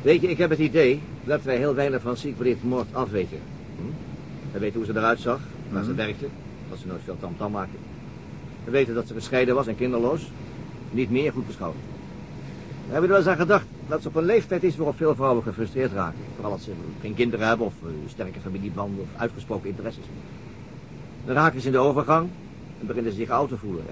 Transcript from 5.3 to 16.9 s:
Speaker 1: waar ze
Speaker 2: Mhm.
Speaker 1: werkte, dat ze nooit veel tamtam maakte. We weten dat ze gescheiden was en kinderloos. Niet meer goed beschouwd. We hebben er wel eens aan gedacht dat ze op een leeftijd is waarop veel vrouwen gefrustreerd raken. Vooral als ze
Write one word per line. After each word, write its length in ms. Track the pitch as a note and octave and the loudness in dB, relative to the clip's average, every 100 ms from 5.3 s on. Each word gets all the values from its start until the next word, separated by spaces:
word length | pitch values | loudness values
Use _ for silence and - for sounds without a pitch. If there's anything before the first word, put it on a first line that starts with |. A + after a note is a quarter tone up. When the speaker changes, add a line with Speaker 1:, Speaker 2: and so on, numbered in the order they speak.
| C3+ - - - | -2 -2 -10 -6
Speaker 1:
waar 120 | F#2+ | -2
ze 60 | G#2 | -2
Speaker 2:
Mhm. 100 | C3 | 0
Speaker 1:
werkte, 280 | G#2+ - C#3 - - - - | -2 -2 -6 -8 -14 -14 -12
dat 100 | F#2 | -10
ze 80 | F#2 | -8
nooit 140 | F2 | -10
veel 120 | - F2 | -8 -8
tamtam 320 | F2+ E2+ G#2 | -8 -4 -4
maakte. 240 | G#2 F#2 - - - - - - - - - | -2 -4 -8 -12 -14 -14 -14 -14 -12 -12 -12
We 60 | A#2+ | 0
weten 240 | C3+ A#2+ | 2 4
dat 120 | A#2 - | 2 -2
ze 80 | |
gescheiden 400 | A2 - C3+ B2+ | -6 0 4 4
was 120 | B2+ A#2 | 4 2
en 100 | G#2 | 0
kinderloos. 540 | B2+ A#2 A#2+ D#3+ - - - - - - - | 0 2 2 2 -4 -12 -12 -12 -12 -12 -4
Niet 200 | A#2 A#2+ | 0 2
meer 220 | B2 D3+ | 2 2
goed 140 | C3 - | 0 -4
beschouwd. 280 | - F2 - - - - - - - - - - - - | -4 -6 -6 -10 -12 -12 -12 -12 -12 -12 -12 -10 -10 -4
We 60 | |
hebben 100 | D3+ F3+ | 2 6
er 60 | G3 | 8
wel 20 | |
eens 80 | E3+ | 6
aan 120 | D#3+ E3+ | 6 6
gedacht 200 | G3+ - - - | 6 4 -10 -4
dat 140 | D#3 | -2
ze 60 | D#3+ | 0
op 60 | D#3+ | 0
een 80 | |
leeftijd 380 | F3 A3+ - F3+ | 4 4 4 2
is 140 | F3+ C#3 | 2 2
waarop 200 | D3 C#3+ | 0 2
veel 180 | D#3+ | 4
vrouwen 280 | B2+ C3+ A#2+ | 4 4 4
gefrustreerd 500 | A2 F#2+ G#2+ B2+ C3 | 2 -2 -2 0 0
raken. 260 | G2 E2+ - - | 0 -2 -4 -10
Vooral 180 | - G#2 | -8 -4
als 120 | G2 | -4
ze 60 | - F2 E2 | -6 -8 -8